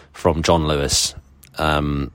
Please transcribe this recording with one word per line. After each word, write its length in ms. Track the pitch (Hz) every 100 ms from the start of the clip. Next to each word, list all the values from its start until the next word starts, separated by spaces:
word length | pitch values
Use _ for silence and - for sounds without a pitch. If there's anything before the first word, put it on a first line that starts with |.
| -
from 300 | - 90 78
John 240 | 80 85 76
Lewis, 480 | 73 67 - - - - - - -
um, 540 | 78 76 73 71 69